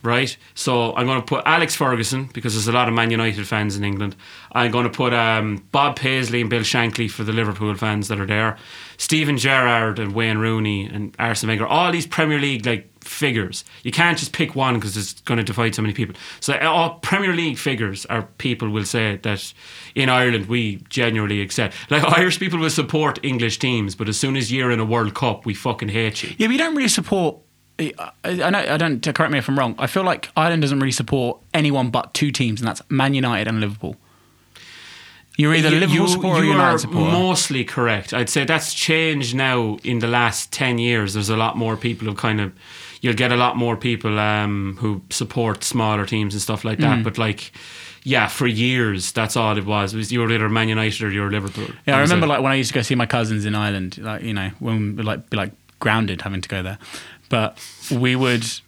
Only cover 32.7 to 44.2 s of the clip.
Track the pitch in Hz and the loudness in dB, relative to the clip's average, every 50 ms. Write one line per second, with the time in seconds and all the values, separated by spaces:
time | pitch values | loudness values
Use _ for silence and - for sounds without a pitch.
32.7 | - - - _ 147 135 131 139 139 135 131 123 117 98 107 113 113 110 107 101 | -4 -6 -6 _ 0 2 2 2 2 0 0 0 0 0 0 0 0 0 -2 -2
33.7 | 104 107 - 82 - _ _ _ _ _ _ _ _ _ _ _ _ - - - | -4 -6 -8 -10 -10 _ _ _ _ _ _ _ _ _ _ _ _ -20 -20 -20
34.7 | - - - - - - - - - - - _ - - 151 151 160 165 156 156 | -20 -20 -20 -20 -20 -20 -20 -20 -20 -20 -20 _ 0 2 4 4 6 4 6 4
35.7 | 151 160 196 165 147 165 - 180 180 185 190 185 - - 160 156 147 143 139 - | 4 4 4 4 4 4 4 4 2 2 2 2 4 4 4 4 4 4 4 4
36.7 | 165 160 - 117 175 165 156 160 175 180 185 185 180 - - - 139 131 117 - | 2 0 0 0 0 2 2 4 4 2 2 2 2 0 0 -2 -2 -2 -4 -2
37.7 | - 131 120 117 110 90 90 - 104 123 120 - - 151 139 - 165 151 156 - | -2 0 2 2 0 0 -2 -4 -2 -2 -2 0 0 0 2 2 2 0 0 -2
38.7 | - - - - 160 160 160 160 156 143 131 117 120 135 135 131 127 123 117 110 | -4 -2 0 2 2 2 2 0 0 -2 -2 -2 -2 0 0 2 2 2 0 -2
39.7 | 107 - - - 123 117 113 117 120 123 120 113 - - - - - - 139 127 | -4 -4 -4 -2 -2 0 0 2 4 4 4 2 0 -2 -8 -8 -4 -2 0 0
40.7 | 120 117 117 120 120 113 104 98 98 107 101 98 113 110 113 110 - 117 117 113 | 0 0 2 2 2 2 0 0 -2 -2 0 0 2 2 0 0 0 0 -2 -2
41.7 | 110 104 - 120 117 - 110 107 101 101 - 113 107 107 101 92 92 - - - | -2 -2 -2 -4 -4 -4 -6 -6 -4 -2 0 0 2 2 0 -2 -6 -12 -20 -20
42.7 | - - - - - - - 127 113 104 127 123 123 120 123 123 - 120 120 120 | -20 -18 -18 -18 -12 -2 0 0 2 2 2 2 4 4 4 2 2 0 0 0
43.7 | 113 107 - 123 117 113 - 110 104 107 | -2 -2 -2 -2 -2 0 -2 -2 0 2